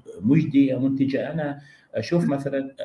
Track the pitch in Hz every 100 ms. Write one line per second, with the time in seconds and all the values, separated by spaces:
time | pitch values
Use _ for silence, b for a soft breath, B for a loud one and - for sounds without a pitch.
0 | - - 107 156 - 139 135 123 135 139
1 | 135 127 123 160 147 139 b b b -
2 | 107 175 170 139 143 135 135 -